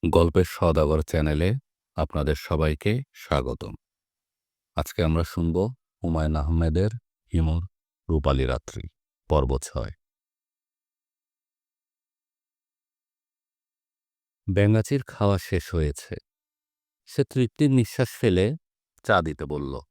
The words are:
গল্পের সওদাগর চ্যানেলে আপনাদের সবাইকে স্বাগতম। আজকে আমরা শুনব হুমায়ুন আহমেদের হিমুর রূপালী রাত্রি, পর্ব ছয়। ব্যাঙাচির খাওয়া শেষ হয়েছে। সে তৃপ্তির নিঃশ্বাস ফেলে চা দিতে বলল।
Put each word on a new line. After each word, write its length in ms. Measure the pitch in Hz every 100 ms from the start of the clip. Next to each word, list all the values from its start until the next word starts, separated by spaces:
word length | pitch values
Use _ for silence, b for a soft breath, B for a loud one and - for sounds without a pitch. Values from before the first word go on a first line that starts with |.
| 85
গল্পের 340 | 85 85 92
সওদাগর 580 | 90 - 90 78 76 78
চ্যানেলে 520 | 78 82 76 76 87 131 _ _ _
আপনাদের 400 | - 78 73 73
সবাইকে 640 | 73 - 78 78 73 101 117 139
স্বাগতম। 600 | - - 73 64 62 - - _ _ _ _ _ _ _ _ _
আজকে 300 | - 78 -
আমরা 200 | 82 80
শুনব 500 | 82 - 82 85 104 127 _ _
হুমায়ুন 340 | 87 80 78 78
আহমেদের 540 | 73 82 82 78 101 117 _ _ _
হিমুর 300 | 85 80 82 90 _ _ _ -
রূপালী 340 | 80 71 67
রাত্রি, 380 | 65 64 - 55 80 _ _ _ _
পর্ব 300 | 78 67 65
ছয়। 320 | - - 55 - _ _ _ _ _ _ _ _ _ _ _ _ _ _ _ _ _ _ _ _ _ _ _ _ _ _ _ _ _ _ _ _ _ _ _ _ _ _ _ _ _ _ _ _ -
ব্যাঙাচির 480 | 95 101 110 110 139 -
খাওয়া 320 | - 104 98
শেষ 360 | - 90 -
হয়েছে। 420 | 85 76 71 - - _ _ _ _ _ _ _ _ _
সে 180 | -
তৃপ্তির 460 | 139 131 120 - 151
নিঃশ্বাস 380 | 131 113 - 127 -
ফেলে 360 | 117 90 101 156 _ _ _ _
চা 180 | - 101
দিতে 220 | 78 73
বলল। 360 | 73 73 69 65 -